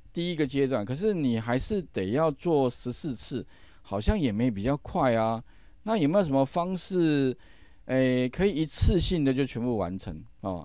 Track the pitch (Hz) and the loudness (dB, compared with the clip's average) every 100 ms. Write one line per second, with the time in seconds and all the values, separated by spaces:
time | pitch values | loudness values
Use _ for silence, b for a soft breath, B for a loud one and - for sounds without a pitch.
0 | - - 175 165 143 139 135 127 101 135 | -12 -6 -4 -2 -2 0 0 0 -2 -2
1 | 214 190 139 113 113 127 - 208 160 - | 0 0 2 0 0 -2 0 -4 -4 -4
2 | 95 123 160 147 175 151 127 - 123 123 | -2 2 0 0 0 2 2 -2 -8 -6
3 | 165 117 - 127 - b b b - 101 | -6 -8 -6 -8 -8 b b b -8 -2
4 | 107 214 139 101 127 98 110 147 - 185 | 0 2 0 2 0 0 -2 -2 -4 0
5 | 135 113 113 113 b b b b 208 220 | 2 2 2 -2 b b b b -4 0
6 | 143 196 175 135 135 175 175 185 - 185 | 2 2 2 2 2 0 -2 -4 -2 0
7 | 160 147 135 127 b b b b - 131 | 2 2 2 -2 b b b b -4 0
8 | 131 127 127 143 196 151 160 - - 180 | 2 2 0 0 0 0 -2 2 4 4
9 | - 185 135 131 135 117 123 113 87 95 | 2 2 2 2 -2 -2 -2 0 -2 -4
10 | - 80 - - 98 90 | -8 -12 -14 -10 -6 -6